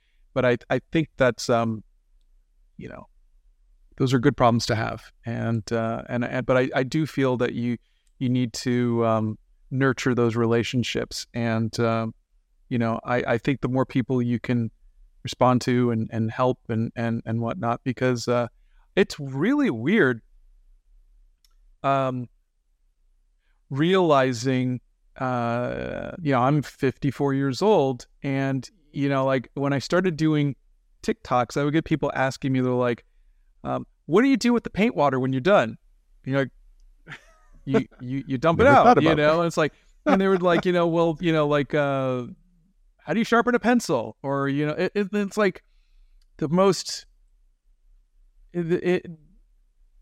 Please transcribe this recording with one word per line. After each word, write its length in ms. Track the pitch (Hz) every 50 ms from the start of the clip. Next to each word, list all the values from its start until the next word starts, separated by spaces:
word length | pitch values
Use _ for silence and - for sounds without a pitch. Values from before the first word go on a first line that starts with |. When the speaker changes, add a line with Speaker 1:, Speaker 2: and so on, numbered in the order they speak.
| _ _ _ _ _ _ -
Speaker 1:
but 100 | 135 123
I, 120 | 127 123 117 - -
I 100 | 135 131 - _
think 200 | - 170 160 - _ -
that's, 300 | 135 123 113 - - -
um, 340 | 123 117 117 113 113 107 - _ _ _ _ _ _ _ _ _ _ _ _ _ _ _ _ _ _ -
you 100 | - -
know, 180 | - - - _ _ _ _ _ _ _ _ _ _ _ _ _ _ _ _ _ - -
those 160 | 143 127 131
are 40 | 131
good 180 | 117 147 123
problems 280 | - 135 117 117 117 -
to 80 | - 120
have. 300 | 107 117 117 110 110 - - _ _ -
And, 440 | 117 117 117 117 113 117 113 104 -
uh, 320 | 120 117 113 113 113 120 127 -
and, 160 | 127 120 120
and, 220 | 120 - 127 123
but 100 | 110 131
I, 140 | 127 131 135 -
I 80 | 143 135
do 240 | 127 117 156 160
feel 300 | 139 - - 135 131 127
that 160 | 117 123 - -
you, 240 | - 120 123 120 113 _ _ _ _ _ _ _ -
you 100 | 135 127
need 240 | 123 127 123 117 -
to, 500 | - - 135 123 123 123 120 117 117 117
um, 320 | 113 110 110 110 110 110 - _ _ _ _ _ -
nurture 440 | 139 131 135 135 123 - - 135 123
those 200 | 113 120 117 110
relationships. 920 | 120 117 113 117 117 117 - - 127 113 - - 117 117 - - - - - -
And, 440 | 120 117 117 113 113 113 110 - -
um, 360 | 120 113 113 113 113 113 - _ _ _ _ _ _ _ _ _ _ -
you 80 | 135 120
know, 200 | 117 113 113 - -
I, 120 | - 123 123 - - 123
I 40 | 113
think 220 | - - 139 117
the 80 | - 135
more 160 | 127 131 127
people 340 | - - 135 120 - 131 127 120
you 180 | 120 120 113
can 300 | - - 127 120 117 110 - _ _ - _ _ - - _ _ -
respond 380 | - - - 127 123 127 123 -
to 280 | - 123 123 123 120
and, 180 | 117 110 113 - -
and 180 | 113 113 110
help 280 | 113 - 131 127 123 - _ -
and, 200 | 117 110 113 - -
and, 260 | - 117 117 113 117 -
and 140 | - 113 113 117
whatnot, 400 | 117 - - 120 117 117 123 -
because, 420 | 139 120 - 127 127 127 120 110
uh, 220 | - 123 120 120 110 _ _ _ _ _ _ _ _ -
it's 240 | - 202 - - -
really 500 | 143 139 131 135 151 214 285 294 285 226
weird, 520 | 143 113 113 143 202 233 165 131 123 113 - _ _ - _ _ _ _ _ _ - _ _ _ _ _ _ _ _ _ _ _ _ _ _ _ _ _ _ _ _ _ -
um, 460 | 139 139 135 135 131 127 127 123 113 _ _ _ _ _ _ _ _ _ _ _ _ _ _ _ _ _ _ _ _ _ _ _ _ _ _ _ -
realizing, 1120 | 139 135 156 170 190 190 180 165 147 139 131 131 127 113 117 135 131 127 127 127 127 123 _ _ _ _ _ _ - -
uh, 960 | 131 127 127 120 117 117 117 123 123 123 123 123 123 123 127 - - - - -
you 120 | 175 143 135
know, 80 | 123
I'm 220 | 120 131 151 151 131
fifty-four 720 | - - - - 131 123 - - 143 123 - 147 139 135
years 280 | 135 139 139 131 - 185
old, 440 | 208 220 180 139 135 131 120 - _ _ _ -
and, 460 | 143 135 135 135 135 135 135 127 - _ _ _ _ -
you 160 | 143 139 139
know, 160 | 139 135 135
like, 260 | 135 135 135 117 - -
when 180 | - 139 139 143
I 60 | 139
started 380 | - - - 175 185 190 165
doing 400 | 139 156 156 156 151 147 143 131 _ _ _ _ _ _ _ _ _ -
TikToks, 540 | - - - - - 135 123 123 - - 147
I 40 | 143
would 80 | 147 143
get 120 | 156 151
people 260 | - 165 139 - 143 -
asking 380 | - 131 135 131 - - 139 131
me, 80 | 131
they're 120 | 127 127 127
like, 320 | 123 123 123 120 - - _ _ _ _ _ _ _ _ _ _ _ -
um, 220 | 131 131 127 127 _ _ _ _
"What 160 | - 143 196 247
do 60 | 277
you 80 | 269
do 160 | 214 - 240 240
with 120 | 226 -
the 60 | -
paint 240 | - - 202 240 -
water 240 | 180 143 143 131 131
when 120 | 127 131 131
you're 80 | 131
done?" 360 | 123 175 202 190 127 110 113 - _ _ _ _ _ _ _ _ -
You 80 | - 131
know, 120 | 139 135 123 - - - - - _ - - _ _ _ - 147 - _ _ _ _ _ _ - - -
you, 220 | - 135 139 - - -
Speaker 2:
<laughs> 60 | -
Speaker 1:
you, 240 | 127 123 131 139 139
you 120 | - 139 127
dump 220 | 120 160 170 151
it 40 | 220
Speaker 2:
Never 120 | 277 285
Speaker 1:
out, 80 | 254 160
Speaker 2:
thought 180 | 233 247 - 143
Speaker 1:
you 60 | 160
Speaker 2:
about 80 | 165 151
Speaker 1:
know? 140 | 147 151 156
Speaker 2:
that. 20 | 170
Speaker 1:
And 80 | 170
it's 100 | 170 160
like, 160 | - 156 143 - _ _ _ _ _ -
and 140 | - - 196
they 80 | 190 196
were 100 | 196 185
like, 260 | 175 180 170 170 -
you 60 | 185 180
know, 140 | 175 170
"Well, 300 | 170 165 170 165 170 165 151
you 120 | 185 170 160
know, 140 | 156 151
like, 280 | 147 147 147 147 - -
uh, 500 | 151 143 139 139 135 135 131 127 127 123 120 - - _ _ _ _ _ _ _ _ _ _ _ _
how 140 | - - 156
do 40 | 208
you 60 | 226
sharpen 300 | - - 233 233 247 240
a 60 | 240
pencil?" 560 | - 214 247 240 - - 160 123 110 113 110 _ -
Or, 260 | 139 139 139 139 139
you 180 | 139 143 151
know, 60 | 151 151
it, 180 | - 175 180 -
it, 140 | 202 208 185 -
it's 240 | 208 208 196 -
like 260 | 220 214 196 - - _ _ _ _ _ _ _ - - _ _ - _ _ _ -
the 100 | - 131
most, 580 | 156 180 190 196 180 - - - - - - _ _ _ _ _ _ _ _ _ _ _ _ _ _ _ _ _ - _ _ _ _ _ _ _ _ _ - - -
it, 200 | 175 175 160 170
it, 340 | - - 175 180 180 - 180 165 156 151 _ _ _ _ _ _ _ _ _ _ _ _ _ _ _